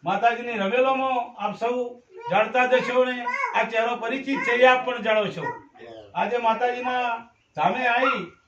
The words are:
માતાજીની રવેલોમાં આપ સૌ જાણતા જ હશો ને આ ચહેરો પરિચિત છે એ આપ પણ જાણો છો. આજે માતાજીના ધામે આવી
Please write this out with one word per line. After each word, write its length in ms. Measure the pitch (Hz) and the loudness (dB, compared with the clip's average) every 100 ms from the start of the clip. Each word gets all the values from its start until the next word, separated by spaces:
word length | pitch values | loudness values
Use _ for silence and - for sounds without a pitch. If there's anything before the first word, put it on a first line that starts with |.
માતાજીની 580 | 160 196 233 226 240 226 | -2 2 2 0 -4 -4
રવેલોમાં 540 | 196 240 262 269 262 254 233 - | 0 2 2 2 0 -2 -4 -6
આપ 120 | 202 196 | -8 -4
સૌ 160 | 226 247 240 - _ - - | -2 -2 -4 -10 _ -14 -2
જાણતા 360 | 190 220 247 247 | 0 2 2 4
જ 40 | 254 | 2
હશો 240 | - 254 | 2 2
ને 120 | 254 247 247 - 523 | 2 0 -4 -4 -4
આ 100 | 196 214 | -2 0
ચહેરો 240 | 226 226 240 | 0 0 -2
પરિચિત 380 | 226 269 269 277 - | -4 -6 -4 -4 0
છે 60 | 240 | 6
એ 40 | 254 | 6
આપ 180 | 254 | 6
પણ 200 | 247 240 214 | 2 -4 0
જાણો 220 | 214 202 160 | 2 0 -4
છો. 80 | - - - - - - - 170 | -8 -8 -14 -20 -20 -18 -10 -4
આજે 180 | 202 240 | -2 2
માતાજીના 680 | 233 226 247 247 247 247 240 233 - _ _ - | 2 2 0 -2 -2 -2 -2 -4 -8 _ _ 0
ધામે 260 | 160 247 247 | 0 2 0
આવી 340 | 240 262 240 170 - | 2 2 0 -6 -14